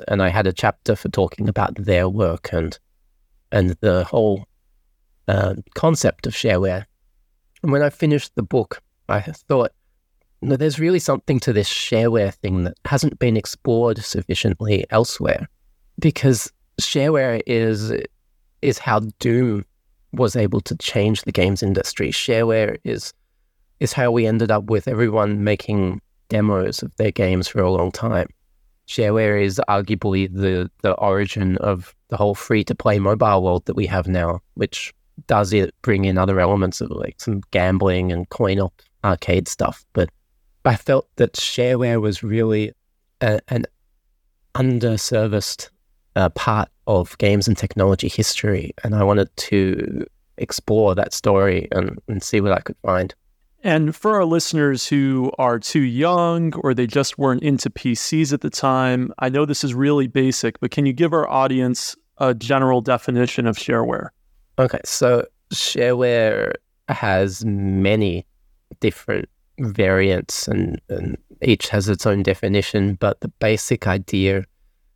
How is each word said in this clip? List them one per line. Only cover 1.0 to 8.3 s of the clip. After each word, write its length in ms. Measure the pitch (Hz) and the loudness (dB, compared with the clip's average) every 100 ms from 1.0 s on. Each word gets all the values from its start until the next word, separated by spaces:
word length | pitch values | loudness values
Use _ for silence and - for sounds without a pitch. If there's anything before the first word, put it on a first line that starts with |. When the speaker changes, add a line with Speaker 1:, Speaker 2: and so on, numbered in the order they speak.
| - | -2
Speaker 1:
talking 400 | - 92 - 107 | -2 -2 -2 -4
about 260 | 104 98 - | -2 -2 -4
their 320 | 101 87 92 | 0 2 2
work 460 | 101 90 82 - | 0 0 -2 -4
and, 260 | 82 82 - _ _ _ _ _ _ - | -4 -4 -8 _ _ _ _ _ _ -4
and 200 | 107 92 85 | 0 0 0
the 240 | 107 90 87 | 2 2 0
whole, 400 | 120 107 95 98 _ _ _ _ _ _ _ - | 0 2 0 -6 _ _ _ _ _ _ _ -2
uh, 280 | 98 98 98 - - | 0 0 -4 -10 -2
concept 500 | 160 160 117 - 123 | 0 2 0 -2 -6
of 80 | |
shareware. 520 | - 117 92 95 92 104 _ _ _ _ _ _ _ | -4 0 0 0 -2 -8 _ _ _ _ _ _ _
And 100 | 160 | -2
when 80 | 139 | 2
I 80 | 147 | 0
finished 440 | - 156 147 - | 0 0 0 -2